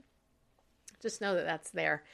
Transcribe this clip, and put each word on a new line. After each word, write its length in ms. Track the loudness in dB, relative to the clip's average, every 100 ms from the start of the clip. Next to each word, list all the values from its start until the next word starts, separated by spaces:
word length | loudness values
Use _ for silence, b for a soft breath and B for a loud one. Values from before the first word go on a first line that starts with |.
| -20 _ _ _ _ _ _ _ -20 -8
just 220 | -6 -2
know 140 | 2 2
that 100 | 2
that's 240 | -2 -4
there. 340 | -2 0 0 b